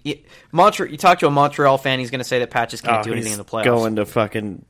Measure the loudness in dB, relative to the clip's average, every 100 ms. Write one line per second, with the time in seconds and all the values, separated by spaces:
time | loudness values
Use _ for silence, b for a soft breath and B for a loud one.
0 | -10 -10 b b b 2 4 2 -4 0
1 | 2 4 4 4 2 2 2 2 0 -4
2 | -4 -8 -4 -2 -2 -2 -4 -4 -2 -2
3 | -2 -4 -6 -8 -8 -2 2 2 2 -2
4 | -2 -2 -2 -4 -8 -10 -16